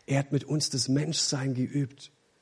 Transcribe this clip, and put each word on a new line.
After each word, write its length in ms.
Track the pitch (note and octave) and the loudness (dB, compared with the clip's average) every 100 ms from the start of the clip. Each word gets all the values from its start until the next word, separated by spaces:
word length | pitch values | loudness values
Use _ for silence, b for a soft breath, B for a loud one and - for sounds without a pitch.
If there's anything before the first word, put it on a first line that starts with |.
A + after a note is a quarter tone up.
Er 140 | - C#3 | 0 0
hat 140 | C#3 | 2
mit 120 | C#3 | -2
uns 240 | - D3+ - | 0 -2 0
das 200 | C3 B2+ | -2 2
Menschsein 640 | C#3 D3+ - - C#3+ C3+ | 2 2 0 0 0 0
geübt. 580 | B2 B2 C#3+ C3 - - _ _ _ | 0 0 0 -2 -6 -20 _ _ _